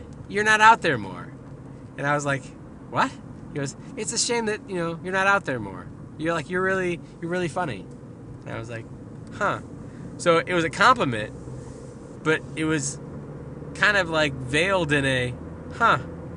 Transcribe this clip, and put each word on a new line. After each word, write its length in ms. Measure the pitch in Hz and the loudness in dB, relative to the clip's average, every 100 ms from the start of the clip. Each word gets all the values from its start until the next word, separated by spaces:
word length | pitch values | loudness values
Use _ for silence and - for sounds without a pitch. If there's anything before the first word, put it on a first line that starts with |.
| - - - | -14 -14 -4
you're 160 | 196 | 2
not 180 | 214 214 | 4 10
out 200 | 220 226 | 10 10
there 160 | 180 123 | 6 2
more." 340 | 98 87 - - - - - - - - | -2 -8 -12 -14 -16 -16 -16 -16 -12 -2
And 100 | 143 | 2
I 80 | 147 | 2
was 100 | 143 | 2
like, 180 | 135 - - - - - | -2 -4 -16 -16 -16 -4
"What?" 220 | - 262 - - - - | 0 0 -2 -14 -14 -10
He 60 | 147 | -6
goes, 160 | 139 - - - | -6 -6 -10 -8
"It's 180 | 214 | -4
a 40 | 233 | 0
shame 300 | - 240 214 | 0 2 0
that, 140 | 214 - | -2 -4
you 80 | 180 | -4
know, 240 | 165 165 | -2 -4
you're 100 | 175 | -2
not 140 | 190 190 | 2 4
out 180 | 202 160 | 4 2
there 140 | 127 | -4
more. 280 | 101 92 90 - - - | -4 -8 -12 -14 -14 -4
You're 160 | 156 | -2
like, 160 | 170 135 | 0 0
you're 120 | 180 | 0
really, 380 | 190 190 180 165 135 - | 2 2 0 -2 -8 -10
you're 100 | 165 | -4
really 160 | 180 175 | -2 0
funny." 380 | 180 170 98 85 - - - - - 127 | -2 -2 -4 -10 -14 -16 -16 -14 -12 -10
And 80 | |
I 60 | 113 | -8
was 100 | 113 | -8
like, 160 | 117 113 - - - - | -10 -12 -14 -14 -14 -12
"Huh." 260 | - 202 117 - - - - - - | -2 0 0 -6 -12 -12 -12 -12 0
So 200 | 175 165 | 4 4
it 160 | 165 | 4
was 100 | 180 | 2
a 60 | 160 | 2
compliment, 640 | - 214 247 165 113 104 - - - - - - - - - | 6 8 8 4 0 -4 -8 -12 -12 -12 -14 -14 -14 -14 -4
but 180 | 151 151 - 151 | 2 2 0 -2
it 100 | 160 | 0
was 340 | 156 139 - - - - - - - - - | 2 0 -6 -10 -12 -12 -12 -12 -12 -10 2
kind 220 | 196 202 | 4 4
of, 120 | 170 | 4
like, 240 | 156 151 | 4 2
veiled 580 | 131 127 147 185 190 156 | 0 0 2 4 4 4
in 120 | 147 139 | 4 4
a, 280 | 131 123 123 - - - - | 2 0 -4 -10 -12 -10 2
"Huh, 220 | 226 151 - - - | 4 4 0 -10 -10